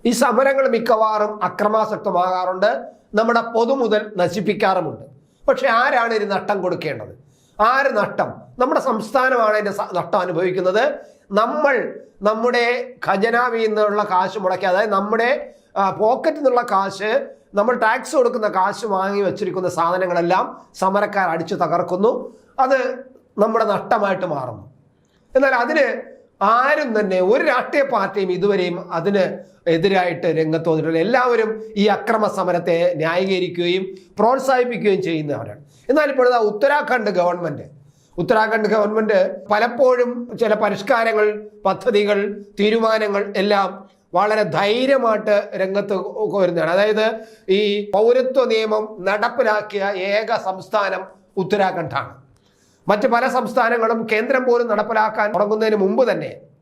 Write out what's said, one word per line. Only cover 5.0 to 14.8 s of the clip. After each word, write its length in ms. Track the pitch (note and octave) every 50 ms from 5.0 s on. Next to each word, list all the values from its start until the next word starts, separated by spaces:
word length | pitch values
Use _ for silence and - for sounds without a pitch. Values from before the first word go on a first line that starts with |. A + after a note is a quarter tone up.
| - - - _ _ _ _ _ - -
പക്ഷെ 200 | B3+ B3+ C4 B3+
ആരാണ് 460 | A3+ A#3 B3+ C#4+ C#4+ B3 A#3 A#3 A3+
ഇതിന് 160 | G#3+ G#3 G3+
നട്ടം 320 | G3 F#3 - - G#3 G3
കൊടുക്കേണ്ടത്? 640 | E3+ D3+ E3+ - - D3+ C3 A2 G#2+ - - - _ _ _ _ _ _ _ -
ആര് 340 | G#3 A#3 B3+ C4+ C#4 C4 A#3+
നട്ടം? 360 | G#3 G3 - - - E3+ - - - - - - -
നമ്മുടെ 220 | B3 C4+ D4+ -
സംസ്ഥാനമാണ് 680 | - C4 A#3 G#3+ G#3+ - - C4 B3+ C4 C4 A#3+ A3+ G#3+
അതിൻ്റെ 220 | G#3+ G#3+ G3+ G3+
സ-, 220 | F#3+ G3 A3+ - G3
നട്ടം 240 | F3 D#3 - - G3
അനുഭവിക്കുന്നത്. 760 | F3+ F3+ E3+ D#3+ F#3 F#3 F#3 F#3+ F3+ F3+ F#3 G#3+ B3+ D4 C#4+ - - - _ _ _ _
നമ്മൾ 600 | G3 G#3 A3+ A#3+ C#4+ D4+ D4+ C#4 C4+ A3 E3+ - - - - - _ _
നമ്മുടെ 720 | F#3+ G#3 A3 A3 A#3 B3 A#3+ A#3+ A#3+ A#3+ B3 B3+ B3 - - - - -
ഖജനാവിൽ 580 | G3 G3 G3+ A3+ A#3 A#3+ B3 B3 A3+ A3+ A3+
നിന്നുള്ള 360 | A3 G#3+ G#3+ G#3+ G#3 G3+ G#3
കാശ് 360 | G#3 G3+ F#3+ F3+ F#3+ F#3 F#3+ G#3+
മുടക്കി, 260 | F#3+ F#3 F#3 F3+ G3+
അതായത് 280 | F#3 F3+ G3